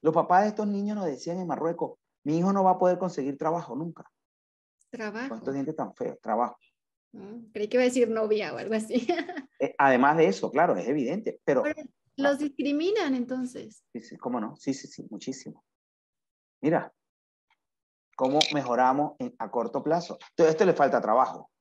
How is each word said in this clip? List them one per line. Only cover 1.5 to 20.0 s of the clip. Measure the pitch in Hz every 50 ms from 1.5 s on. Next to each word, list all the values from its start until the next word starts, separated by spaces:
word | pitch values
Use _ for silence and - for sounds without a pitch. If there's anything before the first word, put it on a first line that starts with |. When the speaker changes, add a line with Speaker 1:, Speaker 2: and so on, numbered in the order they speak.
| 143 - 147 165 170 170 160 - - _ _ _ _ _ _
Speaker 1:
"Mi | 143 156 165
hijo | 175 190 196
no | 196 190
va | 185
a | 185 185
poder | 185 180 180 180
conseguir | 190 180 170 - 131 139 139 139
trabajo | 151 156 165 170 156 - 117
nunca". | 131 160 170 156 - - _ _ _ _ _ _ _ _ _ _ _ _ _ _ _ _ _
Speaker 2:
Trabajo. | - 233 220 214 202 220 247 269
Speaker 1:
Con | 117 113
estos | - - 135
dientes | 139 135 139 156
tan | - 131 98 -
feos, | _ 123 - - -
trabajo. | _ 110 110 110 120 113 - _ _ _ _ _ _ _ _ _ _ _ -
Speaker 2:
Mm, | 214 190 202 214 240 233 - _
creí | 214 208 214
que | - 247
iba | 254
a |
decir | 247 247 254 240 220
novia | 226 220 214 214 214 208 202 156 -
o | 117
algo | 113 202 220
así. | 220 214 220 220 247 - -
<laughs> | 349 339 330 - 349 320 269 _ _ _
Speaker 1:
Eh, | 135 - - _
además | 143 139 131 120 131 143 156 165
de | 160 180
eso, | 196 185 - 95
claro, | - 139 170 175 127
es | 95 87
evidente, | 113 143 151 123 120 156 - - - - - _
pero | - 143 127 -
Speaker 2:
Pero | 294 311 - 302 - _ _ _ _ _ -
los | 269 285 285 254
discriminan, | 294 294 - - - 285 285 294 320 359 415 453 370 285 262
entonces. | 254 240 240 254 254 254 254 254 - - 220 220 - _ _ _
Speaker 1:
Sí, | 233
sí, | - - - -
cómo | - 123 123 123
no. | 104 117 143 -
Sí, | - 139 131
sí, | - - -
sí, | - - 104 -
muchísimo. | 110 98 - - 131 - - - - _ _ _ _ _ _ _ _ _ _ _ _ _ _ _ _ _ _ _ _ _
Mira, | - 151 165 143 - - _ _ _ _ _ _ _ _ _ _ _ _ _ _ _ _ _ _ _ _ _ _ _ _ _ -
cómo | 131 131 139 151 151 - 151
mejoramos | 147 131 123 120 120 127 127 135 143 147 147 - _
en, | 127 123 - _
a | 120 101
corto | 117 120 117 117 - 131
plazo. | - 147 156 175